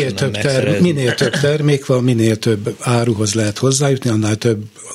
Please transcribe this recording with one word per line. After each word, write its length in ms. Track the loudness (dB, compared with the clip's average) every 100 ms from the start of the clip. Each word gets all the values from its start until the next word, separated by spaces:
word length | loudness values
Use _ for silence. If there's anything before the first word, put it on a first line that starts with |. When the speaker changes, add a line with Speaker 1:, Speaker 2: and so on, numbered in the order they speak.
| 0
Speaker 1:
máshonnan 60 | -2
Speaker 2:
több 160 | -4 -2
term-, 40 | 0
Speaker 1:
megszerezni. 380 | 0 0 2 2
Speaker 2:
minél 220 | 2 0
több 180 | 0 -2
termék 540 | 0 0 2 2 0 0
van, 180 | 0
minél 320 | 2 2 2 2
több 380 | 0 -2 -2 -6
áruhoz 540 | -2 0 2 0 0
lehet 240 | 0 -2 0
hozzájutni, 520 | 0 2 0 0 0
annál 260 | 0 0 0
több, 280 | 0 -2 -4 -16 -18